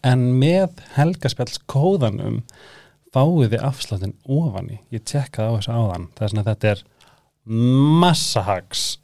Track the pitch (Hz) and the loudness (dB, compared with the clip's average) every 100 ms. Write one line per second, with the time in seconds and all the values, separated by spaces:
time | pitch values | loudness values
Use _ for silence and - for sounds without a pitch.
0 | 135 127 123 127 143 180 185 - - - | 2 2 2 2 4 2 0 -4 -8 0
1 | 151 180 131 - 120 - - 135 170 196 | 0 0 -6 -4 -8 -8 -4 0 2 2
2 | 120 - 107 113 - - - - _ _ | 0 -2 -6 -6 -8 -20 -20 -20 _ _
3 | _ 131 143 175 117 107 - 131 - 98 | _ 0 2 4 2 0 -4 -6 -6 -6
4 | 95 - - 139 165 95 90 107 _ 113 | -6 -10 -4 -2 -2 -4 -10 -14 _ -12
5 | - 147 135 - 110 117 101 117 110 87 | -6 -6 -6 -4 -2 -2 -2 0 0 -2
6 | 87 - 107 107 104 104 110 101 - _ | -10 -6 -4 -2 -2 0 0 -2 -6 _
7 | _ _ _ _ - 113 120 131 143 160 | _ _ _ _ -6 0 4 4 6 6
8 | 175 165 - 117 95 92 - - - - | 4 2 0 -2 -2 -4 -4 -8 -6 -8